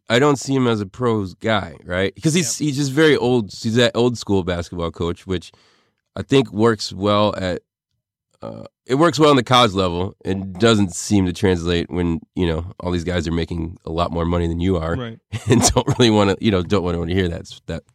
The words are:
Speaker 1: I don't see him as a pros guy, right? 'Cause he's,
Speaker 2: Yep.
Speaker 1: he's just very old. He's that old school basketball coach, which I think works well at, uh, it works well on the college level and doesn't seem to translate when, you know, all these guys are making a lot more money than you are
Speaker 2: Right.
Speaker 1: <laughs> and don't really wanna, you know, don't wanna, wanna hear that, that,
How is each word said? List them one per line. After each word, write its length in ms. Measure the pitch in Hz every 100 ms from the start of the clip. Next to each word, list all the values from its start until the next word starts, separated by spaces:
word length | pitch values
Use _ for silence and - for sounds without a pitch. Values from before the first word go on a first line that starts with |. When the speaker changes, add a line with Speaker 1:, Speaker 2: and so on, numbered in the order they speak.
| -
Speaker 1:
I 100 | 117
don't 180 | 147 143
see 160 | -
him 120 | 135 123
as 140 | 110
a 60 | 101
pros 480 | - 123 110 98
guy, 400 | - 110 107 87 69
right? 280 | - 90 95 -
'Cause 120 | 160
he's, 260 | 160 160 -
Speaker 2:
Yep. 60 | 151
Speaker 1:
he's 100 | 135
just 160 | 143
very 240 | 131 160 151
old. 360 | 123 127 98
He's 240 | - 117 113
that 160 | 120
old 240 | 110 123 117
school 240 | - 98
basketball 480 | 87 87 87 87 85
coach, 360 | - 85 90 -
which 260 | 92 - _ _ _ _ _ _ -
I 60 |
think 300 | 98 135 117
works 400 | 101 113 107 -
well 420 | 92 101 104 104 -
at, 260 | 92 85 _ _ _ _ _ _ _ _
uh, 220 | 57 55 - _ -
it 100 | 135
works 220 | 165 131
well 120 | 156
on 60 | 139
the 60 |
college 280 | 107 123 120
level 440 | 95 92 85 95 -
and 300 | - 95 95 90
doesn't 360 | 117 110 98
seem 300 | - - 104 92
to 60 |
translate 580 | 85 98 90 82 87 -
when, 300 | 87 87 82 -
you 120 | - 87
know, 260 | 80 87 -
all 100 | 90
these 140 | 90
guys 220 | 82 90 80
are 40 |
making 460 | 85 82 85 82 87
a 60 | -
lot 200 | 82 85
more 120 | 85
money 220 | 85 87 85
than 120 | 85
you 160 | 90 90
are 180 | 80 85
Speaker 2:
Right. 220 | 117 113 _
Speaker 1:
<laughs> 160 | 110 -
and 120 | 123 -
don't 120 | - 127 -
really 120 | 120
wanna, 260 | 107 101 92
you 100 | 110
know, 120 | 95
don't 200 | 82 98
wanna, 160 | 87 85
wanna 160 | 85
hear 140 | 92 90
that, 320 | 85 - - -
that, 180 | 82 -